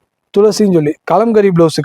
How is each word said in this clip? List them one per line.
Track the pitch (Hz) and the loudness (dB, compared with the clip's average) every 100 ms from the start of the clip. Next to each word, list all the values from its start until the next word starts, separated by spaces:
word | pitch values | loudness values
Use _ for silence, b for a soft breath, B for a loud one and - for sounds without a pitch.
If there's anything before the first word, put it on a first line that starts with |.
| _ _ _ | _ _ _
துளசின்னு | 202 214 202 208 170 | 0 0 0 0 0
சொல்லி | 147 - - | -2 -6 -4
கலம்கரி | 180 233 214 202 170 | -2 0 0 0 2
பிளவுஸ், | 165 156 | 0 0